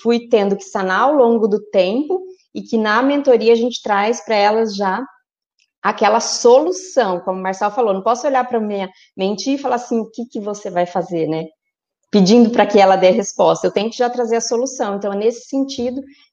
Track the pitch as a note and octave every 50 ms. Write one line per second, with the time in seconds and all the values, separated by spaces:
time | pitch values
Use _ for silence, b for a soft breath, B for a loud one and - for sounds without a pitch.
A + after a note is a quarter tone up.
0 | - A3+ A#3+ A#3 A#3+ A#3 B3 G#3+ G3+ G3+ G3 G3+ - - - G#3+ F#3+ F#3 F#3 G3
1 | A3+ C4+ D4+ D4 B3 A#3 A#3 A3+ G#3+ A3 G3 G#3+ G#3 - - G3+ F3+ F3+ G#3 B3
2 | D4+ D4 F#4 F#4 F#4 B B B B _ - G#3 G3+ - - A3+ G#3+ G#3+ G#3 A3+
3 | B3+ C4+ C#4+ C#4+ C#4 C#4 B3 A3+ G#3+ A3+ A#3 A3+ A3+ B3 A#3 - - A#3+ G#3 G3
4 | G3+ G#3+ A#3+ A#3 - - A3+ G#3 G3+ G#3 G#3+ A3+ A3+ A3 G3+ G3 G3+ F#3+ F#3 G#3+
5 | C4 - _ _ _ _ _ _ _ _ _ _ _ _ _ _ - F#3+ G#3 -
6 | A3 G3+ G#3+ A3+ A3 - - - - A#3+ A#3+ C4+ D#4 E4+ F#4 - - - - C4+
7 | A#3 G3 F#3 F3 F3 - F#3 F#3+ F#3+ F#3+ G3 F#3+ G#3 G#3 G#3 - B3 A3 G3 F#3+
8 | F#3+ A3 A#3 A#3+ A#3+ D4+ C4+ C4 B3 B3 B3 A#3 G#3+ G#3 G#3 G3+ F#3+ F#3 b b
9 | b b b - F#3+ F#3+ G#3 - - C4+ C#4 C#4 C#4 C4 B3 A#3 A#3+ - B3 A3+
10 | A3 A3 - - A#3 B3 - - G3+ G#3 G#3 G3+ - G3+ F3+ F3 F3+ F3 - G3
11 | E3+ F3 F#3+ E3+ D#3+ D3+ D#3 D#3+ D#3+ D#3+ - _ _ _ _ _ _ _ _ _
12 | _ _ - G#3 G3 F3+ G#3+ A#3+ A#3+ A3 A#3 - G#3 G3+ - G#3+ G3 F#3+ F#3+ F#3
13 | F#3 F#3 F#3 A3+ G3 - - - G3 E3 E3 E3 - F#3 F3+ G3+ G3+ A3+ A#3 -
14 | B3 A#3+ A#3+ A#3+ B3 A3+ A3+ A#3 A3+ - - A#3 B3 C4+ C4 - C4+ G#3 G3 G3+
15 | G3+ G#3 G3 G3+ G#3 A3+ A#3+ - - - - C4+ C4+ C4+ - - A#3+ B3 B3 C4+
16 | C#4 B B B B B